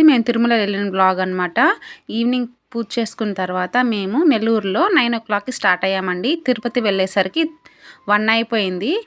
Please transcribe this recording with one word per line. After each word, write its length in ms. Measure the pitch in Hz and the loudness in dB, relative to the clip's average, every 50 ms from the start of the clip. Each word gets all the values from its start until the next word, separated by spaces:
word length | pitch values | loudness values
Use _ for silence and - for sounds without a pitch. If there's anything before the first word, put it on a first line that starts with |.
| 320 311 | 6 6
మేము 160 | 277 240 226 - | 6 6 2 0
తిరుమల 260 | 233 233 233 233 233 226 | 0 0 2 2 2 2
వెళ్ళిన 220 | 208 196 202 196 202 202 185 | 2 0 -2 -2 -2 -2 0
వ్లాగ్ 240 | 190 190 185 185 180 185 | 2 2 2 2 2 -2
అన్నమాట. 360 | 185 185 185 180 170 170 226 254 330 453 - - - - - _ - 208 226 | -2 -2 -2 -4 -2 0 2 2 2 2 -2 -6 -18 -20 -20 _ -8 -4 -2
ఈవినింగ్ 320 | 233 240 247 254 247 240 - _ _ _ - | 0 0 0 0 -2 -4 -8 _ _ _ -8
పూజ 120 | 233 233 - - - | -8 -6 -4 -4 -4
చేసుకున్న 340 | 226 220 - - 220 214 196 185 | -4 -4 -4 -4 -4 -4 -2 -4
తర్వాత 360 | 185 180 180 185 180 180 - 247 254 240 | -4 -4 -2 -4 -4 -2 0 0 0 0
మేము 280 | 220 208 196 190 208 262 359 339 | 0 -2 -2 -2 0 0 0 0
నెల్లూరులో 520 | 254 214 214 226 226 220 202 196 185 220 320 427 403 294 | 0 -2 0 0 0 0 0 -2 0 0 0 2 2 2
నైన్ 180 | 240 240 233 226 | 0 0 -2 -4
ఓ 20 | - - | -4 -4
క్లాక్కి 260 | 214 202 208 - 247 - | -4 -4 -4 -6 -10 -2
స్టార్ట్ 260 | - 202 180 175 - 190 | 0 0 0 2 0 -2
అయ్యామండి. 460 | 190 190 185 190 180 180 185 254 320 330 - - | -2 -2 -2 -2 -4 -2 -2 -2 -2 -2 0 -2
తిరుపతి 340 | 240 - - 240 - 247 220 214 | -2 -2 -2 -4 -4 -2 -2 0
వెళ్ళేసరికి 580 | 196 190 190 190 - 202 185 185 - 320 330 320 - - _ - _ _ - - - - _ - | 0 0 -2 0 0 0 0 0 0 -2 -4 -4 -4 -12 _ -20 _ _ -20 -20 -20 -16 _ 0
వన్ 160 | 202 208 214 214 226 | 0 2 2 2 0
అయిపోయింది. 560 | 226 233 - 240 220 202 185 185 180 185 240 339 453 440 | 0 0 0 -2 -2 -2 -2 -4 -4 -4 -2 -4 -4 -6